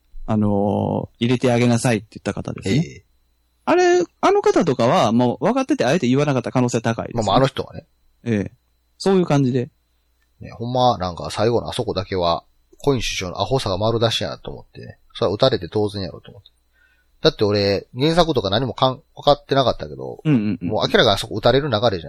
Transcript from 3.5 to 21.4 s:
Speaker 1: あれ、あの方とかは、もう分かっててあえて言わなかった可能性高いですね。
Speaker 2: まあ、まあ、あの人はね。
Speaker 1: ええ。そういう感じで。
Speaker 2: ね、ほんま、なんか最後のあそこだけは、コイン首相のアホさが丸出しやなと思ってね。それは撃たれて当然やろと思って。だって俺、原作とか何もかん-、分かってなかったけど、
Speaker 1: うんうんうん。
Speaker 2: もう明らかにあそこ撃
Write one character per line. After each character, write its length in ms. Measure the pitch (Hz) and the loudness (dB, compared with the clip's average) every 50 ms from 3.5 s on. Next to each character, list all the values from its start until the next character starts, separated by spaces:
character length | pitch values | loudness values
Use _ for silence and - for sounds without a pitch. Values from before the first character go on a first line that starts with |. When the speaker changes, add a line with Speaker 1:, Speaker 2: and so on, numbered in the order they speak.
| _ _ - | _ _ -2
Speaker 1:
あ 100 | - 311 | 0 2
れ、 280 | 359 359 349 349 359 349 - _ _ | 4 4 4 4 2 0 -2 _ _
あ 100 | - 320 | 2 2
の 100 | 403 415 | 2 2
方 240 | 392 427 403 330 214 | 2 2 2 2 2
と 100 | 160 131 | 2 2
か 120 | - 113 | 2 2
は、 240 | 123 160 185 139 110 | 2 4 4 4 4
も 260 | 110 120 123 123 117 - | 4 2 2 2 0 0
う 40 | 131 | 0
分 80 | 185 247 | 0 0
か 80 | 269 | 0
っ 40 | 262 | -2
て 100 | - 311 | -2 0
て 100 | 254 113 | 0 2
あ 80 | 120 143 | 2 2
え 60 | 185 | 2
て 80 | - | 2
言 100 | 120 127 | 2 2
わ 80 | 139 147 | 2 2
な 80 | 147 135 | 2 0
か 60 | 127 | 0
っ 20 | |
た 100 | - 107 | -2 -2
可 100 | - 131 | 0 0
能 80 | 123 123 | 0 2
性 120 | - 117 | 0 0
高 220 | - 117 113 110 - | -2 -2 -2 -4 -4
い 40 | |
で 60 | - - | -6 -4
す 40 | |
ね。 60 | 113 110 | -2 0
Speaker 2:
ま 0 | |
あ、 20 | |
ま 60 | 98 98 | 2 4
あ、 20 | |
あ 40 | 123 | 4
の 60 | 135 | 4
人 160 | 131 - - - | 2 0 -4 -10
は 100 | - - | -10 -12
ね。 120 | 85 - _ _ _ _ _ _ _ - | -18 -20 _ _ _ _ _ _ _ -6
Speaker 1:
え 260 | 120 113 104 95 - | -4 -2 -2 -4 -6
え。 20 | - _ _ _ _ _ _ _ _ | -10 _ _ _ _ _ _ _ _
そ 160 | - - 190 196 | -2 0 2 4
う 40 | |
い 40 | 185 | 4
う 40 | 175 | 4
感 180 | - 151 139 139 | 2 2 2 2
じ 100 | 123 123 | 2 0
で。 160 | 131 123 143 _ _ _ _ _ _ _ _ _ _ _ _ _ - | -2 -4 -6 _ _ _ _ _ _ _ _ _ _ _ _ _ -20
Speaker 2:
ね、 100 | - - | -20 -16
ほ 180 | - - 117 120 | -12 -10 -8 -4
ん 40 | 127 | 0
ま、 240 | 127 127 123 117 | 2 4 2 2
な 140 | 90 90 90 | 2 -2 -6
ん 40 | 85 | -6
か 140 | 80 76 76 | -8 -10 -8
最 180 | - - 107 117 | -4 -2 0 0
後 120 | 120 107 | 0 0
の 80 | 80 78 | -2 -4
あ 40 | - | -6
そ 100 | - 117 | -6 -4
こ 100 | 104 92 | -4 -4
だ 120 | 92 90 | -4 -4
け 100 | - 98 | -4 -2
は、 300 | 92 87 85 85 - - _ _ _ _ _ _ - | 0 0 0 0 -2 -4 _ _ _ _ _ _ -4
コ 160 | - 143 139 | -2 0 0
イ 20 | |
ン 40 | 123 | 0
首 60 | - - - - | -2 -4 -6 -6
相 120 | 95 90 | -8 -6
の 100 | - - | -4 -4
ア 40 | 98 | -2
ホ 140 | 98 123 - | 0 -2 -2
さ 100 | - 110 | -2 -2
が 80 | 95 | -2
丸 220 | 92 107 113 113 117 | -2 0 0 0 2
出 100 | 117 113 | 0 0
し 140 | 110 - 104 | 0 -2 -4
や 60 | 80 | -6
な 100 | 64 - | -8 -10
と 120 | - - | -14 -14
思 100 | 69 - | -14 -16
っ 40 | - _ | -16 _
て 80 | - 123 | -20 -20
ね。 180 | 120 117 - _ _ _ - | -20 -20 -20 _ _ _ -6
そ 120 | - 117 | -4 -2
れ 20 | |
は 60 | 95 95 | -2 0
撃 40 | |
た 120 | 107 - 131 | 2 2 2
れ 100 | 117 92 | 2 0
て 80 | 85 | -4
当 220 | 82 - 107 104 104 | -4 -4 -2 -2 -2
然 120 | 101 104 | -4 -6
や 80 | 95 78 | -10 -10
ろ 120 | 67 - | -12 -14
と 100 | - - | -20 -20
思 80 | - - | -20 -20
っ 20 | |
て。 80 | - _ _ _ _ _ _ _ _ _ _ _ _ _ _ _ | -20 _ _ _ _ _ _ _ _ _ _ _ _ _ _ _
だ 100 | - 156 | 0 0
っ 40 | - | 0
て 80 | - 110 | 2 0
俺、 440 | 101 104 101 101 98 98 92 - _ - | 0 0 2 0 0 0 -2 -4 _ -6
原 220 | 123 135 156 165 | -2 -2 2 4
作 180 | 175 170 160 151 | 4 4 4 2
と 80 | 127 | -2
か 80 | 98 98 | 0 0
何 160 | 95 113 135 | 0 0 -2
も 80 | 120 - | -2 -2
か 160 | - 131 131 | 0 0 0
ん-、 120 | 127 - - _ _ | 0 -2 -12 _ _
分 80 | - - | -2 2
か 100 | 147 143 | 2 2
っ 120 | - - | 2 2
て 80 | - 139 | -2 0
な 120 | 135 131 | 2 2
か 60 | 113 | 2
っ 60 | 87 | 0
た 120 | - 78 73 | -2 -4 -12
け 60 | 71 | -12
ど、 260 | 65 65 65 - - - | -12 -12 -12 -12 -4 0
Speaker 1:
う 80 | 156 | 2
ん 20 | 147 | 2
う 40 | |
ん 220 | 117 104 107 101 - | 2 2 0 -4 -4
う 40 | - | -4
ん。 20 | 87 | -4
Speaker 2:
も 140 | 107 104 - | -2 -2 0
う 40 | |
明 100 | 139 165 | 2 2
ら 60 | 208 160 | 4 4
か 0 | |
に 60 | 113 | 4
あ 60 | 98 | 2
そ 100 | - - | 0 -2
こ 80 | - 87 | -6 -4
撃 60 | 107 | 0